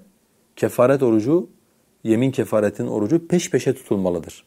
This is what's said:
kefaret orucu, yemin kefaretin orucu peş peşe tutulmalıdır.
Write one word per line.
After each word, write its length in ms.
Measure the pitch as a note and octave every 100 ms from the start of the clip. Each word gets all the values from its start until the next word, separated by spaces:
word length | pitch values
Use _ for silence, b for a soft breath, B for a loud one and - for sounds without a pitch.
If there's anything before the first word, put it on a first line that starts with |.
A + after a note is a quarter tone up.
| - _ _ _ _ -
kefaret 480 | A2+ - B2 C#3
orucu, 460 | B2+ A2 G#2+ E3+ A3+ _ _ _ _ _
yemin 280 | A2+ A2 C3
kefaretin 560 | C3 G#2+ A2 G#2 - A#2+
orucu 400 | A2+ G#2 E3 E3
peş 220 | F3+ E3+
peşe 240 | C3 C3+
tutulmalıdır. 720 | C3 - G2+ F#2 F2 - -